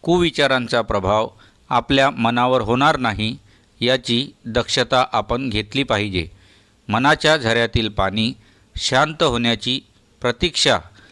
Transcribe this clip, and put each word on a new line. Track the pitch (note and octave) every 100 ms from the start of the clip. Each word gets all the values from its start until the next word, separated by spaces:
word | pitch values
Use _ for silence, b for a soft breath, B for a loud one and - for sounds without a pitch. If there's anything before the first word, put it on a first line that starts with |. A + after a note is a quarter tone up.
कुविचारांचा | - F3 F3 - C#3+ C3 A2+ A#2+
प्रभाव | A2+ G#2 F#2 G#2+ A#2 - b b _
आपल्या | B2 - C3+ C3+
मनावर | B2 A#2 A#2+ B2 B2+
होणार | G#2+ B2 D3 D3
नाही, | A#2+ G2+ A2 C3+ _ b b _
याची | A#2+ C3 A#2+ A#2 C#3 - -
दक्षता | A#2 A#2 - A#2+ B2+ C3
आपण | A#2 G#2 A#2+ C3+
घेतली | G#2+ G#2 C3
पाहिजे. | C#3 G#2+ G#2 F#2 D#2 b b b b b -
मनाच्या | G#2 C#3 D3+ D3+ D#3
झऱ्यातील | A2+ A2+ A#2 B2 A2
पाणी | G#2 F#2+ G#2 A2 C3 b b b -
शांत | - C3 D3+ D#3
होण्याची | D#3+ A#2 A#2 A2 A#2+ B2+ _ _ _ _
प्रतीक्षा | B2 A#2+ F3 - D3 G#2 - b b